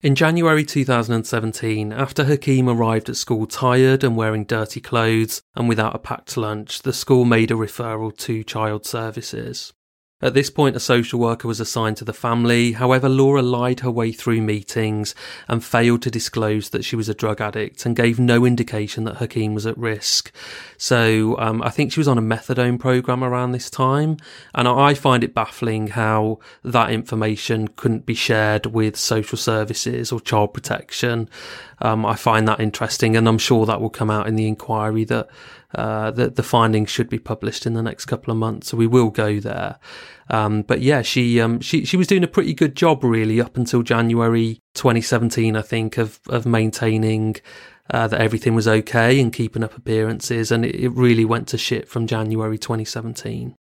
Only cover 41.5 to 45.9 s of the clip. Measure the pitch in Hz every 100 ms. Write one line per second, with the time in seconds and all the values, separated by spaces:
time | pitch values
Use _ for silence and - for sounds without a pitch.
41.5 | 117 - 165 - 180 180 196 175 - 170
42.5 | 151 156 - 170 139 127 113 110 110 117
43.5 | - 117 120 117 117 117 117 117 113 113
44.5 | 113 _ - 131 117 113 120 117 - 113
45.5 | 110 110 117 110